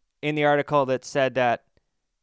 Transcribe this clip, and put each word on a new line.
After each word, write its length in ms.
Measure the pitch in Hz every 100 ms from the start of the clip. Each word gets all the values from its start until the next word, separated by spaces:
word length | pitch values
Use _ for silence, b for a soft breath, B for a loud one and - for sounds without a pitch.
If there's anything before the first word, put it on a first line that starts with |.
| _ -
in 120 | 151
the 100 | 151
article 420 | 147 147 139 147 131
that 180 | 127
said 300 | - 147 131
that 300 | 123 123 113 _ _ _ _ _ _